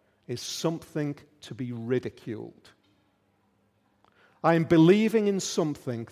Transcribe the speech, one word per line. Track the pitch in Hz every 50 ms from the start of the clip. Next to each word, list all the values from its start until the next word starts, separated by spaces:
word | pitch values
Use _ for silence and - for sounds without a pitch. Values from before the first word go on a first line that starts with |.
| _ _ _ _ _
is | - 120 120
something | - - - - - 165 165 156 - - - 156 147 143 143 - - _ _ _
to | - - 120
be | 120 131 120
ridiculed. | 120 117 113 117 127 123 - 113 - - - 123 107 110 113 - - _ _ - _ _ _ _ _ _ _ _ _ _ _ _ _ _ _ _ _ _ _ _ _ _ _ _ _ _ _ _ _ _ _ _ _ _ -
I | 160 165
am | 165 160
believing | 160 175 160 160 175 196 214 220 220 214 220 208
in | 202 196 185
something | - - - 208 170 151 143 - - 135 120 113 117 -